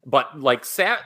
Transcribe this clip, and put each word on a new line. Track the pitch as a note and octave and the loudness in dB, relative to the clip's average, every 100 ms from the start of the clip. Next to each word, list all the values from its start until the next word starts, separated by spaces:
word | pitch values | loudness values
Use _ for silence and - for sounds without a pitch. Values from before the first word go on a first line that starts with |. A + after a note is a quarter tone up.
| C3 | -2
But, | C3+ C3 D3+ | 0 0 -2
like, | C3+ B2 - | 0 0 -2
Sa-, | - F#3+ A#3 | -2 -2 -2